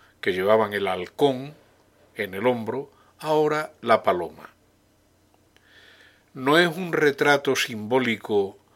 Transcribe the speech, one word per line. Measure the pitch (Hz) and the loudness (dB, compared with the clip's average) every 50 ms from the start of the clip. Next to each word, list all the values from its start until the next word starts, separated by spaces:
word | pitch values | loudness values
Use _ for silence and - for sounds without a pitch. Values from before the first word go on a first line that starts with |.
| _ _ _ _ | _ _ _ _
que | - 104 | -4 -4
llevaban | 90 92 92 101 110 110 110 104 104 | -2 0 2 4 4 4 2 0 -2
el | 101 98 95 | -4 -4 -4
halcón | 92 92 90 - - - 143 139 131 123 135 147 151 - _ _ _ _ _ _ _ _ _ _ _ | -4 -6 -8 -8 -4 0 0 0 0 -2 -8 -14 -18 -20 _ _ _ _ _ _ _ _ _ _ _
en | - 104 95 92 | -10 -8 -8 -6
el | 98 110 | -2 0
hombro, | 127 123 117 110 110 123 135 143 - _ _ _ _ _ - | 0 0 -2 -4 -8 -8 -8 -10 -12 _ _ _ _ _ -10
ahora | - 156 156 156 151 151 151 151 151 - - _ | -4 -2 0 2 2 2 0 -2 -4 -8 -12 _
la | 117 117 110 104 | 0 2 2 4
paloma. | - 107 92 87 85 85 - - - - _ _ _ _ _ _ _ _ _ _ _ _ _ _ _ _ _ _ _ _ _ _ _ _ _ _ - - - _ _ _ _ _ _ _ - | 4 2 0 0 -2 -8 -10 -16 -20 -20 _ _ _ _ _ _ _ _ _ _ _ _ _ _ _ _ _ _ _ _ _ _ _ _ _ _ -20 -20 -20 _ _ _ _ _ _ _ -14
¿No | 139 127 135 151 170 | -4 0 4 4 4
es | 175 175 151 | 4 2 0
un | 180 185 170 | -4 -6 -4
retrato | 160 156 151 147 139 - 147 147 143 139 - 139 131 | 0 2 2 2 2 2 2 2 2 2 2 0 -2
simbólico | - - - 120 107 107 107 123 131 127 117 110 101 - - 107 101 98 98 - - _ _ _ | -2 -2 -4 -6 -8 -4 -2 0 0 0 0 -4 -4 -4 -2 0 0 0 0 -4 -14 _ _ _